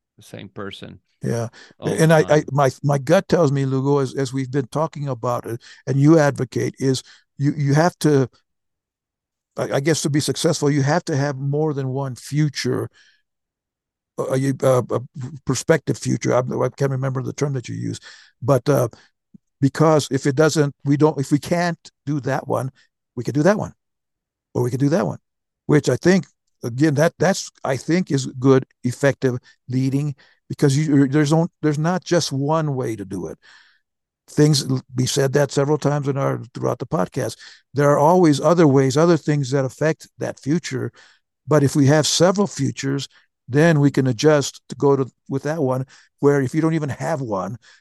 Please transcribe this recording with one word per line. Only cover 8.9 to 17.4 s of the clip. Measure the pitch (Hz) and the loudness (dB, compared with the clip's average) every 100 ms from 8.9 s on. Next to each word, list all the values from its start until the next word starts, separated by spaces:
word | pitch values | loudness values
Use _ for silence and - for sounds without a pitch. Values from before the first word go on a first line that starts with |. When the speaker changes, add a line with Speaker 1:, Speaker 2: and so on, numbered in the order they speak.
| _ _ _ _ _ _ - | _ _ _ _ _ _ -8
Speaker 2:
I, | 120 | -4
I | 131 | -2
guess | 147 151 | 0 0
to | 160 | 0
be | 147 | 0
successful, | 143 127 156 147 143 | -2 0 -2 0 0
you | 143 | 2
have | 135 175 - | 2 0 0
to | 139 | -2
have | 143 135 | -2 -4
more | 139 147 156 | -4 -2 -2
than | 139 135 | -4 -6
one | 131 135 117 | -6 -8 -10
future, | - 147 151 - 123 117 113 _ _ _ _ _ _ _ _ _ _ _ _ - | -6 -2 -2 -2 -4 -4 -6 _ _ _ _ _ _ _ _ _ _ _ _ -10
uh, | 131 | -4
you, | 131 135 135 | -2 -2 0
uh, | 135 127 - | 2 2 0
a | 113 127 147 127 151 - | -4 -6 -12 -12 -8 -6
perspective | 127 - 160 - - | -2 0 0 -2 -6
future. | 127 127 127 | -4 -2 0
I, | 123 | 0
I | 127 120 127 | -2 -4 -4
can't | - 139 | -4 -4
remember | 131 135 131 | -4 -4 -6
the | 123 | -6
term | - | -4